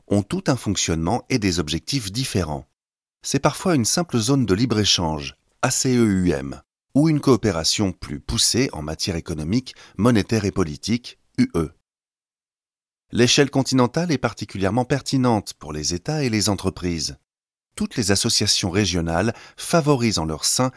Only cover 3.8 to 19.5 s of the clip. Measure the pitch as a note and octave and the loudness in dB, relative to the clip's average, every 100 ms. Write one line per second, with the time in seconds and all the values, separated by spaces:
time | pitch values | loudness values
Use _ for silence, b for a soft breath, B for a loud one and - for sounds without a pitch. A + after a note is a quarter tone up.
3.8 | A2 - E3+ B2 A2 C#3 A#2+ F#2 B2 G#2+ | 2 0 0 -2 2 2 2 2 2 2
4.8 | G2 - E2 D2+ C#2 - _ _ B2+ - | 2 2 0 -4 -8 -14 _ _ -2 0
5.8 | C3+ B2 A2+ F#2+ F2+ C#2+ C2+ B1+ - _ | 2 2 4 4 2 0 -4 -12 -18 _
6.8 | _ C3 D#3+ D3 C#3 A#2 A2 E2 D#2+ - | _ 2 4 4 4 4 2 0 0 0
7.8 | G2 - - D2 - A2+ - A2 C3+ D2+ | -2 -2 -10 -10 -6 0 0 2 -2 -4
8.8 | D2+ D#2 - E2 - D#2 D2+ A#2 C3 - | -8 -6 -4 -6 -6 -6 -2 -2 -2 -14
9.8 | B - A2 A#2 F2 A2 G2 F#2+ E2 C#2+ | B 0 4 4 2 0 0 0 -2 -4
10.8 | - A#2+ - - _ - B2 E2+ D2+ - | -4 -4 -4 -18 _ -2 0 0 -4 -8
11.8 | _ _ _ _ _ _ _ _ _ _ | _ _ _ _ _ _ _ _ _ _
12.8 | _ _ _ F2+ B2 - C#3 C3+ C3 C3 | _ _ _ 2 4 4 4 2 0 2
13.8 | B2 - F3 C#3 A#2 - - G2 F#2+ A2+ | 2 0 -2 -2 -2 -4 -10 -2 0 0
14.8 | B2 C#3 - C3+ B2+ A2 - - D2+ D2+ | 0 -2 0 2 2 2 -2 -12 -10 -6
15.8 | D2+ F2 - D#3 C3+ A2 G2 G2 F#2+ - | -4 -4 -4 -2 0 0 0 0 -2 -4
16.8 | F2+ E2 C#2+ C#2 _ _ _ _ _ - | -4 -4 -6 -10 _ _ _ _ _ -8
17.8 | G#3+ - F#2+ G2 A#2+ - G#2 - F#2+ F2+ | -6 -2 2 2 2 0 0 0 0 0
18.8 | G2+ F2+ E2 E2 G#2+ B B | 0 0 0 0 0 B B